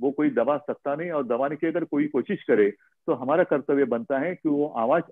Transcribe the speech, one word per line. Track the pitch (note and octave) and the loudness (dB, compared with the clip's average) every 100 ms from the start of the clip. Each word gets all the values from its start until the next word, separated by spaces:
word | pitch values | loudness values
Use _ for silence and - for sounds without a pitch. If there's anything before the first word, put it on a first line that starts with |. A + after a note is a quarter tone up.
वो | B2+ | -4
कोई | C#3 D3+ | 0 0
दबा | A#2+ A#2 D3 | 2 0 0
सकता | - A#2+ C#3+ | -4 -8 -6
नहीं | D3 F3 | -6 -4
और | D#3 B2 | -4 -2
दबाने | A#2 C#3 D3+ | -2 -2 -2
की | E3 | -4
अगर | E3 | -2
कोई | D#3+ C#3+ D3+ | -2 -2 0
कोशिश | C3+ A#2+ G3+ | -2 -2 -4
करे | - A2+ G2+ - _ _ - | 2 4 4 0 _ _ -4
तो | |
हमारा | C#3 B2+ D#3+ | -2 0 2
कर्तव्य | F3 D3 C3 C#3+ | 2 0 0 2
बनता | C3+ A#2 A#2 C3+ | 2 0 -2 -2
है | C3+ | -2
कि | - D#3 | -4 -2
वो | C#3+ D3 | 0 0
आवाज | A#2+ A2+ D#3+ E3+ | 0 2 2 0